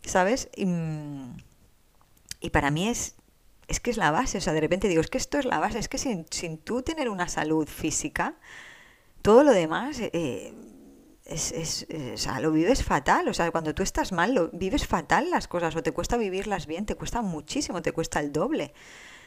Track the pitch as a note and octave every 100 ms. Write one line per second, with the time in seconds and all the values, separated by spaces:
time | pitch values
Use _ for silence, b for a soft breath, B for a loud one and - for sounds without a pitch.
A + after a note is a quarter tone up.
0 | - F#3+ F#3 C4 - - F#3+ E3+ D#3+ D3+
1 | D3 C#3+ B2+ - - _ _ _ _ _
2 | _ _ - - E3+ D#3+ C#3 D3+ G#3 A#3+
3 | - - _ _ _ - - - A#3+ A3
4 | D#3+ D#3+ C4+ G3+ F3 D#3 D3+ F#3 G3+ D#3+
5 | D3+ C4 - C#4+ C4+ D#3 F#3+ A3 - F3
6 | C#4 F#3 D#3 - E3+ D#3+ - A#3+ C4 D#4+
7 | B3 F#3+ F3 D#3 D3+ D#3 D3+ - D#3+ -
8 | D3+ - G#3 - B B B B B B
9 | B B - A#3 D4 G3 D#3 E3+ B3+ C4
10 | G#3 E3+ D3+ G#2+ - - - - - -
11 | - - - D#3 - - D#3+ - - D#3
12 | B2 G#2+ - A#2+ D#3 D#3 F3 C#4 - E3
13 | A3 C#4+ E4 F#3+ E3+ E3 D#3+ - F#3+ -
14 | D4 E3+ F#3 B3+ E3 F3 F#3+ C#4+ - G3
15 | - E3+ E4+ C#4+ - F3 E3 D#3+ D#3+ D#3
16 | E3+ A#3+ G3+ F#3+ G#3 F#3 C#3+ E3 G#3+ -
17 | D#3 A#3 G3+ D3+ - C4+ - F3 D3+ -
18 | D#3+ E3 C#3+ D3 A3 C#4 D3 - B B
19 | B B